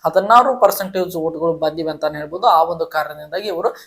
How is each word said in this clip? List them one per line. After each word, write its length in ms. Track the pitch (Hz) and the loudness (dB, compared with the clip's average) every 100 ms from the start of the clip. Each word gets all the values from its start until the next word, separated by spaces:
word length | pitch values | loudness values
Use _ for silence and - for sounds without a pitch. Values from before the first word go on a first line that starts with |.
| 160 | 0
ಹದಿನಾರು 540 | 180 202 233 269 247 | 0 6 6 6 2
ಪರ್ಸೆಂಟೇಜ್ 560 | 202 196 190 190 180 175 | 2 0 -4 -4 -4 -4
ಓಟ್ಗಳು 360 | 160 156 165 | -6 -2 -4
ಬಂದಿವೆ 380 | 165 156 160 160 | -2 -4 -4 -8
ಅಂತಾನೆ 280 | 151 151 151 | -4 -6 -6
ಹೇಳ್ಬೋದು. 280 | 151 170 - | -10 0 4
ಆ 160 | 165 | 4
ಒಂದು 240 | 165 170 160 | 4 -2 -4
ಕಾರಣದಿಂದಾಗಿ 640 | 156 151 151 151 170 208 | -4 -6 -8 -10 -8 -6
ಇವರು 200 | 170 214 - | -4 -4 -6